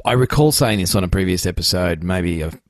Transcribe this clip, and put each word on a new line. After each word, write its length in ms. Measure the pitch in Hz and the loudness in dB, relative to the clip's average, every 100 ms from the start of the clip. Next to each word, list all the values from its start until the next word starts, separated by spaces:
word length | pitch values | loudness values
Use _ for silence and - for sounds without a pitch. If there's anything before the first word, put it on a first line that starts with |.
| - | -2
I, 60 | |
I 0 | |
recall 400 | 123 127 139 151 | 0 2 4 2
saying 260 | 143 123 107 | 4 2 2
this 160 | 90 | 0
on 100 | 104 | 0
a 40 | 90 | 0
previous 400 | 98 92 90 92 | 0 0 0 -2
episode, 560 | 87 82 92 90 82 | -2 -2 0 -2 -2
maybe 400 | 87 92 87 82 | -2 -2 -2 -2
a 80 | 78 78 | -6 -8